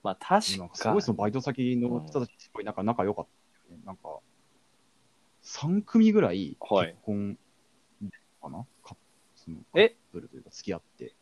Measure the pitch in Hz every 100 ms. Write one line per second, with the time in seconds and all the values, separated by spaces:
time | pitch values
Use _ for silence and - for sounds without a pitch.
0 | 104 92 - 196 214 95 87 - 113 202
1 | 156 98 104 127 143 135 123 123 120 120
2 | 156 147 120 _ - 107 104 101 104 117
3 | 95 101 - _ _ _ _ 85 98 92
4 | 82 71 _ _ _ _ _ _ _ _
5 | _ _ _ _ - - 147 196 208 226
6 | 220 214 131 92 85 - - 101 82 -
7 | - 101 101 - _ _ _ _ _ _
8 | 101 - _ _ 71 73 - _ - -
9 | _ _ _ _ - 80 - 165 226 -
10 | _ 87 - - - - - 92 _ _
11 | - _